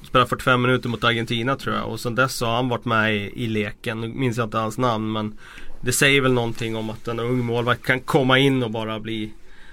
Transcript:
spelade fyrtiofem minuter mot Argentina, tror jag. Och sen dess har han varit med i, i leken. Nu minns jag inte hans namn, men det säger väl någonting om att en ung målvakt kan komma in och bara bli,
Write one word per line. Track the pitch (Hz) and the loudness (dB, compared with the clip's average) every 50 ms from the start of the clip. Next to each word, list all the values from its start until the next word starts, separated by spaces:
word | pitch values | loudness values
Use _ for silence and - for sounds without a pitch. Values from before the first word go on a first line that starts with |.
| - | -4
spelade | - - 127 123 - | 2 4 4 4 4
fyrtiofem | 123 113 - 135 127 123 | 0 0 2 2 2 4
minuter | 123 127 127 120 - 120 | 4 4 2 2 0 -4
mot | 113 107 120 | -4 0 0
Argentina, | 117 117 117 113 117 120 117 113 135 139 | 0 0 0 -2 -2 -2 -2 0 -2 -2
tror | - - 110 107 | -2 -2 -4 -4
jag. | 107 110 113 | -2 -4 -4
Och | 113 110 | -6 -6
sen | - 123 113 | -4 -2 0
dess | 123 131 127 - - | 2 0 0 0 -2
har | 123 113 117 | -2 0 0
han | 120 131 127 | 0 0 0
varit | 117 110 - | -2 -2 0
med | 123 113 110 107 110 107 | 0 2 2 4 2 2
i, | 101 101 95 - - 123 | 0 -2 -4 -6 -6 -4
i | |
leken. | 113 110 107 101 104 - - - 120 110 110 | -2 0 0 -2 -2 -6 -8 -8 -6 -6 -4
Nu | 113 113 | -6 -6
minns | 117 120 135 123 110 | -4 -2 0 0 0
jag | 120 117 | 0 -2
inte | 107 113 113 | -2 -2 -2
hans | 110 110 107 127 | -2 -2 -2 0
namn, | 127 123 110 110 110 110 | 0 0 0 0 -2 -2
men | 110 110 107 104 - - - - - - - - - - | -2 -2 -4 -4 -6 -10 -14 -18 -14 -10 -8 -8 -6 -4
det | - 123 | -2 -2
säger | 123 - 151 139 139 139 | 0 2 4 4 4 4
väl | 127 131 | 4 4
någonting | 127 123 117 117 110 - 117 113 110 | 4 2 2 0 -2 -4 -4 -4 -4
om | 110 110 110 | -4 -4 -6
att | 107 - - 120 | -8 -8 -8 -6
en | 117 117 | -4 -2
ung | 117 120 127 127 120 | -2 0 0 0 0
målvakt | 117 117 120 117 123 120 - | 0 0 0 2 2 0 2
kan | - - 127 127 | 2 0 0 0
komma | - - - 151 131 127 131 131 | 0 2 2 4 6 6 6 6
in | 139 139 135 131 | 6 6 4 4
och | 123 110 | 2 0
bara | 110 113 110 110 110 110 | -2 -4 -4 -4 -4 -6
bli, | 107 113 113 110 107 107 - - - - - - - - | -6 -6 -6 -4 -6 -8 -10 -12 -16 -16 -16 -16 -16 -16